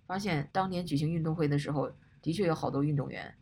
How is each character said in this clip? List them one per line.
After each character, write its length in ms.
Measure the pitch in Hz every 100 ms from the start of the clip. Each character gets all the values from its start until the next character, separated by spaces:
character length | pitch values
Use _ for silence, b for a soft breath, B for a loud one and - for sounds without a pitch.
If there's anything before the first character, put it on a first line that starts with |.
| -
发 100 | 185
现 320 | 208 156 -
当 160 | 190 190
年 160 | 180
举 140 | 180 143
行 100 | 156
运 140 | 170
动 140 | 160 156
会 120 | 147
的 120 | 143
时 120 | 139
候， 200 | 143 131 - B B
的 140 | -
确 140 | 165 185
有 80 | 160
好 160 | -
多 120 | 135
运 120 | 147 143
动 140 | 135
员 220 | - - -